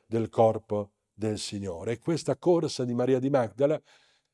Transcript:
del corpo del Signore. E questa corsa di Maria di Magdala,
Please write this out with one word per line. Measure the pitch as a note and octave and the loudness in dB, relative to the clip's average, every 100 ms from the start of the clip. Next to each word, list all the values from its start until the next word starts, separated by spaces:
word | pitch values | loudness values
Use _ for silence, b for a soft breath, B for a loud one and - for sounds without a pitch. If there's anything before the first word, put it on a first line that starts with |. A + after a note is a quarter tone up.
| - | -4
del | A#2 G#2+ | -4 0
corpo | - A2+ A2 - G#2 G2+ _ _ | 4 4 4 -4 -6 -6 _ _
del | - G#2+ G#2 | -6 -4 -4
Signore. | - G#2 G2 E2 G2 | -6 -8 -8 -8 -6
E | A#2 | -6
questa | E3 D#3 - B2+ | -4 -4 -2 -2
corsa | F3+ E3+ D3+ - | 2 2 0 -4
di | B2 | -4
Maria | A#2+ B2+ B2+ | -2 2 2
di | C3+ | 2
Magdala, | C#3 A2 - C#3+ D3+ b b b b b | 0 0 0 0 0 b b b b b